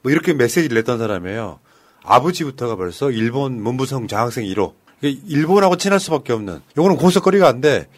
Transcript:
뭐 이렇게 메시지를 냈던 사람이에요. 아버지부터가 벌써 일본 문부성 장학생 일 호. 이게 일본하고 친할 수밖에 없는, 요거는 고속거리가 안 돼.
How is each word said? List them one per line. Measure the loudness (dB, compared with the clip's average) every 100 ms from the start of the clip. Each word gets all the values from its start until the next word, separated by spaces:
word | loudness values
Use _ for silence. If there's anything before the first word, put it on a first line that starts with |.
뭐 | 0
이렇게 | 2 2
메시지를 | 2 2 2 0 0
냈던 | 0 -2
사람이에요. | -2 -4 -6 -8 -10 -14 _ _ _ _
아버지부터가 | 2 2 2 -4 -6 -6 -6 -4
벌써 | -6 -4 -4
일본 | -2 -2 -2 -4 -4
문부성 | -4 -4 -4 -6 -4
장학생 | -2 -2 -4 -6
일 | -4
호. | -4 -6 _ _
이게 | -6 -6 -4
일본하고 | -2 2 4 4 2
친할 | 0 0
수밖에 | 0 -4 -2
없는, | -4 -6 -12 -8 0
요거는 | 2 4
고속거리가 | 4 4 2 4 4
안 | 4
돼. | 2 0 -2